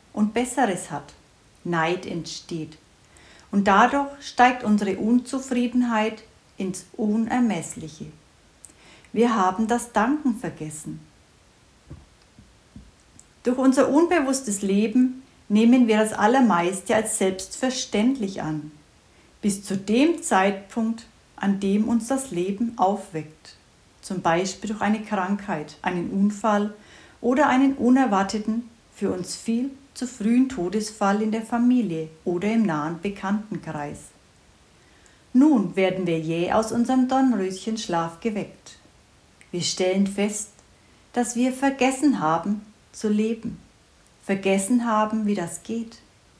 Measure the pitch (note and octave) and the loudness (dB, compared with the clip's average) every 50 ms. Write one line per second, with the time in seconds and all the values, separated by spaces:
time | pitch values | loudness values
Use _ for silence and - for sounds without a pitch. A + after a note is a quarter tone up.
0 | _ _ - - G#3+ G#3 - A#3 B3 B3 - D4 B3+ G#3+ F#3 E3+ - - E3+ C#3+ | _ _ -2 -2 -2 0 0 -2 -4 -2 0 0 0 0 0 -4 -6 -8 -10 -10
1 | - - - - _ _ _ _ _ _ _ _ - F3 E3+ E3 D#3+ E3 F3+ F#3 | -12 -14 -20 -20 _ _ _ _ _ _ _ _ -6 -4 -2 0 0 0 -2 -2
2 | - - F#3 E3+ D#3+ - - - - - E3+ D#3+ D#3 D3 - - _ _ _ _ | -4 -8 -10 -10 -10 -10 -12 -14 -12 -10 -10 -10 -10 -10 -14 -20 _ _ _ _
3 | _ _ _ - - - - - - _ - G3+ G3 G#3 F#3+ G3 A#3 B3 C4+ C#4+ | _ _ _ -20 -20 -20 -20 -20 -14 _ -2 0 2 4 6 6 6 4 2 0
4 | C#4 C#4 - - - - - - B3 B3+ B3+ - - G#3+ G#3 G3+ G#3 F#3+ F#3+ - | -2 -4 -8 -12 -16 -6 2 4 4 4 4 2 0 0 2 2 2 -2 -2 -2
5 | - G#3+ A#3+ B3 - - - C4+ B3+ - B3 B3 A#3+ A#3+ A#3+ B3 B3 A#3+ A#3 G#3+ | 0 2 2 2 2 0 -6 -6 -6 -4 -2 -2 -2 0 2 0 2 2 2 0
6 | G#3+ A3 G#3+ - - - _ _ _ _ _ - G3 F#3 F3+ - - - - - | 0 -2 -4 -8 -14 -20 _ _ _ _ _ -6 -6 -6 -6 -8 -12 -14 -8 -4
7 | A3 G#3+ G#3 A3+ A3+ A3+ - B3+ B3 A3+ F#3+ E3 D#3 - - E3 D#3+ D#3 - - | -2 0 0 0 0 0 0 2 2 2 0 -2 -6 -8 -10 -12 -12 -14 -14 -14
8 | - D#3 - - _ _ _ _ _ _ _ _ - - _ _ - - - - | -16 -16 -16 -20 _ _ _ _ _ _ _ _ -20 -20 _ _ -20 -20 -20 -20
9 | - _ - G3+ A#3 A#3+ A3+ G#3 F#3 F#3 F#3+ - A3 G#3+ A#3 A#3+ A#3+ - - A3 | -20 _ 0 2 2 2 2 2 2 0 0 0 -2 0 -2 -2 -4 -2 0 0
10 | G#3+ A#3+ D4 D4+ - C4+ A3 - - E3+ - - D#3 D#3 D#3 - - D#3 D#3 - | 2 2 0 0 0 -2 -2 -2 -6 -10 -8 -10 -10 -12 -12 -12 -12 -12 -12 -14
11 | - - _ _ _ _ _ _ _ _ _ _ _ _ _ _ _ - - - | -16 -20 _ _ _ _ _ _ _ _ _ _ _ _ _ _ _ -20 -20 -20
12 | - _ _ _ _ _ _ - - _ _ _ _ _ _ - - - _ _ | -20 _ _ _ _ _ _ -20 -20 _ _ _ _ _ _ -20 -20 -20 _ _
13 | _ _ _ - - _ _ _ - A#3+ B3+ C4 C4 C4+ B3+ D4 B3+ - C4 D4 | _ _ _ -20 -20 _ _ _ -2 -2 0 4 4 4 6 4 4 4 4 4
14 | E4+ E4+ F4+ E4 C4+ C4 C4 - - G#3+ G3+ - - F#3+ G3 G3+ G#3+ A3+ - B3+ | 4 4 2 2 2 0 -2 -2 -4 -6 -6 -4 -2 0 2 2 2 2 4 4
15 | B3+ B3+ - - - _ _ _ _ - G#3 G#3+ A3+ A#3 B3 C4+ B3 A3 G#3+ G#3+ | 2 2 0 -6 -14 _ _ _ _ 0 2 4 6 6 8 6 6 6 4 4
16 | A3 G#3+ - - G3+ G#3+ B3 C4+ B3+ A3 F3 E3+ E3+ F3 F#3+ F#3+ - - A3+ A3 | 2 2 2 2 4 4 6 6 4 4 4 2 0 -2 -2 -4 -4 -2 0 0
17 | A3 G#3+ - - G3 F#3+ F#3+ F#3+ - - - - - B3+ B3+ - - - - G#3 | 0 -2 -2 0 0 0 0 -2 -8 -12 -8 -4 -4 -4 -2 -4 -6 -4 -2 2
18 | G#3+ B3+ C4+ C4 G#3+ F#3+ F#3+ - - D#3 D#3 D3+ D3 D#3 - - _ _ _ _ | 2 2 0 0 -4 -6 -6 -6 -6 -6 -6 -6 -8 -12 -16 -20 _ _ _ _
19 | _ _ _ _ _ _ _ _ - G#3 F#3+ - - - G3 F#3+ G3 - G#3+ B3 | _ _ _ _ _ _ _ _ -4 -4 -4 -4 -6 -6 -6 -6 -2 0 2 4
20 | C#4+ E4 E4+ D4+ - - A3+ F#3+ F#3+ G3+ G3+ G3 - - - A#3 A3+ A3+ A3+ - | 4 4 2 -2 -2 0 2 2 2 2 0 -2 -8 -10 -6 -4 -2 -2 -4 -6
21 | - - _ _ _ _ _ - - G3 G3 G3 G3 G3 G3 G#3 A3 - A#3+ A#3 | -10 -18 _ _ _ _ _ -4 -2 -2 0 0 0 0 0 2 2 0 0 -2
22 | A3+ - C4+ C4+ - - F3 E3+ F3+ F#3+ G3+ G3 A#3+ A3+ - - F3 F#3+ G#3 G3+ | 0 -2 -4 -4 -4 -4 -4 -4 -2 -4 -4 -4 -6 -6 -2 0 0 0 0 -2
23 | - - - D#3 D#3 - - - - - - _ _ _ _ _ _ _ _ _ | -6 -8 -10 -10 -10 -10 -16 -20 -20 -20 -20 _ _ _ _ _ _ _ _ _
24 | - - G3 F3+ - F3 E3 E3+ F#3+ F#3+ - - - G#3 A3 G#3 G3+ G#3 G#3+ G#3+ | -12 -8 -8 -2 0 0 0 0 0 -4 -6 -8 -8 -8 -6 -2 -2 0 0 -2
25 | G#3+ - A3 G3 F3+ F#3 G3+ G3+ - - F3+ D#3 D3+ D3+ - - - - F3+ F3 | -2 -4 -4 -4 -2 -2 -4 -4 -4 -6 -6 -6 -6 -10 -14 -6 -4 -4 -2 -2
26 | E3+ - - G3 G3+ G#3 G#3 - - A3+ G#3 G#3 G#3 G#3 - - - - - - | -4 -2 0 2 2 2 0 0 0 2 2 2 0 -2 -6 -12 -20 -20 -20 -20
27 | - - - _ - A#3 C4 C#4 D4 - B3 C4 C#4 C4+ C4+ - - A#3+ B3+ C4+ | -20 -20 -16 _ -2 0 2 4 4 4 4 4 4 2 2 2 4 4 6 6
28 | C4 A3+ G3+ F#3+ G3 G3 - G#3+ G#3+ - A3 A#3 A#3+ - - _ _ _ _ - | 4 4 2 2 0 0 -2 -4 -4 -4 -4 -4 -6 -8 -16 _ _ _ _ -6
29 | G#3 F#3+ F#3 F#3 F3+ - - - - - A3+ A#3 B3+ C#4 C4+ - - _ _ - | -4 -4 -4 -4 -6 -8 -10 -8 -4 -4 -2 -2 -2 -4 -6 -12 -20 _ _ -12
30 | B3+ B3 - - G3+ A3 A#3 B3 C4 C4 - - F3 F3+ F#3+ A3 G#3+ - - - | -10 -10 -8 -4 0 2 4 4 4 2 0 -4 -4 -2 -2 -4 -4 -6 -4 0
31 | G#3 G3 G3+ G#3+ A3 A3 G#3+ A3+ A3 - B3 A#3 A#3+ B3 B3+ B3 A3+ F3 E3 D#3+ | 2 2 2 2 0 0 -2 -4 -4 -4 -2 2 4 4 4 4 2 0 -2 -6
32 | D#3+ D#3 - - _ G3+ F3 F3 F#3 G#3 A3+ A3+ A3 F3 D#3+ D3+ D3 D#3+ E3+ E3 | -6 -8 -12 -8 _ -4 -2 0 0 0 2 2 2 2 0 -2 -2 -4 -6 -6
33 | - G3+ G3 - - F#3+ G#3 G#3+ G#3 - - D#3+ - D#3+ D#3 D3+ D3 D3 D3+ - | -6 -8 -6 -6 -4 -4 -2 -4 -4 -6 -10 -10 -8 -8 -8 -8 -8 -8 -10 -14
34 | - - - _ _ _ _ _ _ _ _ _ _ _ _ _ _ _ _ _ | -16 -20 -20 _ _ _ _ _ _ _ _ _ _ _ _ _ _ _ _ _
35 | _ _ _ _ _ _ - B3 C#4 D#4 D4 A3+ F#3+ E3+ - F#3+ F#3+ F#3 F3+ F#3 | _ _ _ _ _ _ 4 6 6 6 6 4 2 0 0 0 0 0 0 -2
36 | F#3 E3+ E3 D#3+ D#3 D#3+ E3 E3+ F3 F#3 - A3 A3 A3 A3+ A#3+ A#3+ - C4 B3+ | -2 -2 -2 -2 -2 -2 -2 -2 -2 0 0 0 0 0 -2 -2 0 2 2 2
37 | B3+ B3+ C4 C4+ C4+ C4 A#3+ G3+ F#3+ F#3 F#3+ F#3+ - A3+ A3 A3 - - F3 E3+ | 2 2 2 2 2 2 2 0 -2 -4 -6 -6 -6 -6 -6 -6 -4 -4 -2 -2
38 | E3 E3 E3 - - A#3 G#3 G3+ E3+ - - - _ - - - _ _ _ _ | -2 -4 -6 -6 -6 -4 -4 -4 -6 -8 -12 -20 _ -20 -20 -20 _ _ _ _
39 | _ _ _ _ _ _ _ _ - _ - F3 E3+ - - - F#3 F#3 F#3 G3 | _ _ _ _ _ _ _ _ -16 _ -8 -6 -4 -4 -2 0 0 0 2 2
40 | G3+ G3 - - G3+ G#3+ G#3 - - - - - _ _ _ _ _ _ _ _ | 2 0 0 -2 -2 -2 -2 -6 -10 -12 -16 -20 _ _ _ _ _ _ _ _
41 | _ _ - A#3+ A#3+ A#3 - A#3 B3 C4 B3+ - C#4 C#4 C4+ - B3 C4 C4+ - | _ _ -4 -2 -2 -2 0 0 0 0 0 0 0 -2 0 2 0 0 2 2
42 | D4+ D4 A#3 G3+ D#3 D#3 D#3+ E3 - G3+ G#3 G#3 - - - _ _ _ - - | 2 2 2 2 2 2 0 0 0 -2 -4 -4 -6 -12 -20 _ _ _ -12 -6
43 | - G#3+ G#3 G#3 A3 A3 A#3 A3 - - - - - _ _ _ _ _ _ _ | -2 0 2 2 2 0 -2 -4 -6 -10 -10 -12 -16 _ _ _ _ _ _ _
44 | _ _ _ _ _ - G3 G3 G3 F#3+ F#3+ G3 G3 - B3+ A#3+ A#3 A#3 A3 G#3+ | _ _ _ _ _ -4 -4 -2 0 0 0 2 2 2 0 0 2 2 2 2
45 | A3 G#3+ A3 A3 G#3+ G3+ G#3 F#3 E3+ E3+ - - - - A3 A#3 A3+ - - - | 2 0 0 -2 0 0 0 -2 -2 -6 -8 -12 -10 -8 -8 -8 -8 -10 -14 -20
46 | - _ _ _ _ _ _ _ | -20 _ _ _ _ _ _ _